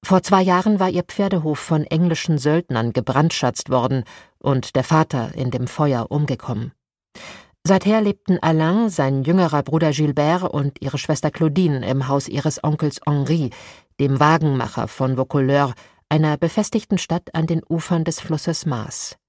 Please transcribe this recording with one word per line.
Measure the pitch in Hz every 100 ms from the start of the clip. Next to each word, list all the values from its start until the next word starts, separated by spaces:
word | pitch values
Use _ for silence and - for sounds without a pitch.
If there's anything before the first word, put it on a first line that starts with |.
Vor | - 185
zwei | - 190
Jahren | 185 180 196 208
war | 185
ihr | 175
Pferdehof | 175 - 196 190 156 147
von | - 156
englischen | 151 160 175 160 - 156
Söldnern | 139 156 170 120 117
gebrandschatzt | 117 113 135 156 - 127 - -
worden | 127 123 135 117 - - _
und | - 135 - -
der |
Vater | 127 160 160 139 113
in | - 123
dem | 120 123
Feuer | - 151 127 113
umgekommen. | 147 147 127 - 113 120 - _ _ _ - - - - _ -
Seither | 190 196 220
lebten | 208 196 - 180
Alain, | 160 156 160 196 233
sein | 175 135 135
jüngerer | 135 180 175 147
Bruder | 139 156 160
Gilbert | 139 151 143 147 175
und | 185 - 139 -
ihre | 139 139
Schwester | - 156 156
Claudine | - 160 147 180 139 104
im | 135 135
Haus | 139 -
ihres | 139 151 -
Onkels | - 151 151 - -
Henri, | 147 135 165 135 - - - _ _
dem | 139 135
Wagenmacher | 147 160 156 135 120 - 107
von | - 131 127
Vaucouleurs, | 131 147 131 139 139 120 - _ _
einer | 151 156 151
befestigten | 165 - 208 220 - 185
Stadt | - 170 -
an | 165 160
den | 165 -
Ufern | 170 - 170
des | 165 160
Flusses | - 156 - 160 -
Maas. | 123 104 - - -